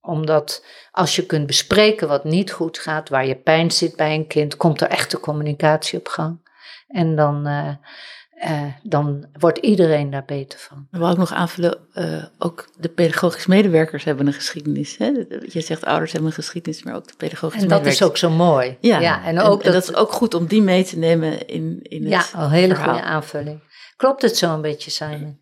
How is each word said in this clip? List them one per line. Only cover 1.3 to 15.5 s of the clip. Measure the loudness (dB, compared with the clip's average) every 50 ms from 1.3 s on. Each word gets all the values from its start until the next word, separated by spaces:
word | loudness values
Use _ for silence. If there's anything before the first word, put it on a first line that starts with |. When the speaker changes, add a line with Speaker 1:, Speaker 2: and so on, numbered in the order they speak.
| -2 -2 -2
Speaker 1:
bespreken | 0 -2 -2 0 2 4 4 6 4 4 2 0 0
wat | 0 0 0
niet | 0 0 0 0 -2 -4
goed | -6 -6 -6 -6 -8
gaat, | -8 -4 -4 -4 -4 0
waar | 0 0 0
je | 0 -2
pijn | -2 _ 2 4 4 4 2
zit | 0 0 -2 -2 -2
bij | -2 -2 0 0
een | -2 -4
kind, | -2 0 0 0 0 -2
komt | 0 0 0 2 2
er | -2 -2
echte | 0 -2 -4 -4 -6 -8
communicatie | -6 -4 -4 -4 -4 -4 -4 0 2 2 2 2 0 -4 -8 -8
op | -8 -8
gang. | -6 -6 -6 -6 -6 -10 _ _ _ _ -20 -20 -20 -20 _ _
En | -2 0 0 2 2
dan, | 2 2 2 2 -2 -4
eh, | -4 -4 -4 -4 -6 -8 -10 _ -20 -20 -20 -20 -20 -20 -20 -20 _
eh, | _ -10 -6 -4 -4 -4 -4 -8 -10 -12 _
dan | -2 -2 0 0 0 -4 -6 -8 -14 _ 2
wordt | 2 2 2 4
iedereen | 2 2 4 4 4 4 4 2 0 -2
daar | -6 -8 -8
beter | -6 -8 -8 -8 -10 -14 -20
van. | -20 -20 -20 -20 -20 _
Speaker 2:
Ik | -6 -2
wil | 0 0
ook | 2
nog | 2 0 -2 0
aanvullen, | -4 -4 -4 -4 -2 -2 -2 -2 -2 _ _ _
eh, | -8 -6 -6 -6 -8 -10 -12 _ _
ook | -6 -6 -6 -8 -20 _ _ _
de | -10 -8
pedagogisch | -2 0 0 2 2 2 0 0 -2 -2 0
medewerkers | 4 4 6 6 6 4 4 2 2 -2 -6 -4
hebben | -4 -2 0 0
een | 0 0
geschiedenis, | -2 -8 -10 -10 -8 -6 -6 -4 -4 -6 -8 -6 -4
hè? | -2 -2 0 -2 -4 -6 -10 -14 -14
Je | -10